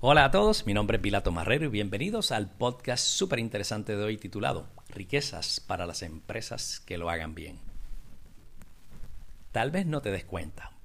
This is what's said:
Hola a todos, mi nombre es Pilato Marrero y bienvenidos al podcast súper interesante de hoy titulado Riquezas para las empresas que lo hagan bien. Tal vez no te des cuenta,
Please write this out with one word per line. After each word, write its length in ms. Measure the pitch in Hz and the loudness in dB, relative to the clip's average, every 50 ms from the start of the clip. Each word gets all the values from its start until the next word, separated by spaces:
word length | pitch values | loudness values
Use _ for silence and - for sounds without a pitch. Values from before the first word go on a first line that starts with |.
| - 127 | 8 10
Hola 180 | 143 156 143 | 10 10 10
a 40 | 139 | 8
todos, 380 | - 190 208 214 214 - - 104 | 8 6 6 6 4 4 2 2
mi 80 | 101 | 2
nombre 220 | 104 104 104 113 110 | 2 4 4 4 4
es 40 | |
Pilato 300 | - 104 101 98 - - | 4 4 2 4 2 2
Marrero 340 | 87 85 82 - 113 147 160 | 2 2 2 2 2 2 2
y 40 | 107 | 0
bienvenidos 600 | 104 104 104 101 98 101 147 196 214 226 202 - | 0 0 0 0 -2 -2 -2 -2 -2 0 0 0
al 160 | 131 110 107 95 | 0 0 -2 -2
podcast 560 | - - - 123 123 - - - 123 123 - | -4 0 0 0 0 -2 -4 -2 0 0 2
súper 360 | - - - 196 190 - 120 | 2 2 2 2 2 2 0
interesante 580 | 113 113 - 104 101 - 113 107 104 107 107 101 | 0 0 -2 -2 -2 -2 -2 -2 -2 -2 0 0
de 60 | 104 | 0
hoy 140 | 107 110 110 | 0 -2 -2
titulado 500 | - 98 90 101 107 135 135 82 - - - - - - | -6 -8 -6 0 0 0 0 0 -4 -8 -14 -16 -16 -14
Riquezas 720 | - 92 98 - - 143 143 - - 85 - - - - | -12 -10 -6 -2 0 0 0 -2 -6 -4 -2 -2 -2 -2
para 280 | - - 101 87 90 87 | -2 -4 -2 -2 -2 -4
las 160 | 85 - - | -4 -6 -6
empresas 760 | 82 78 80 - - 104 110 117 - 113 - - - - - | -8 -10 -10 -10 -8 -6 -6 -6 -6 -6 -6 -6 -6 -6 -8
que 200 | - - 85 87 | -8 -8 -6 -4
lo 100 | 85 85 | -2 -2
hagan 240 | 85 82 80 80 80 | -2 -2 -4 -6 -8
bien. 240 | 85 80 80 80 - - - - - - - - - - - - - - - - - - - - - - - - - - - - - - - - - - - - - - - | -10 -12 -12 -12 -10 -10 -8 -6 -6 -6 -4 -6 -6 -6 -10 -12 -12 -14 -16 -16 -18 -18 -16 -14 -14 -14 -14 -16 -16 -14 -14 -10 -8 -8 -8 -8 -8 -8 -10 -12 -12 -12 -6
Tal 200 | - 113 113 135 | -2 0 0 2
vez 160 | 160 185 196 170 | 2 0 0 0
no 160 | 151 147 131 | 0 -2 -2
te 80 | 107 | -2
des 120 | 98 92 - | -2 -2 -4
cuenta, 500 | - - 90 80 80 - - - - - - - | -4 -6 -6 -6 -6 -8 -10 -12 -12 -14 -12 -6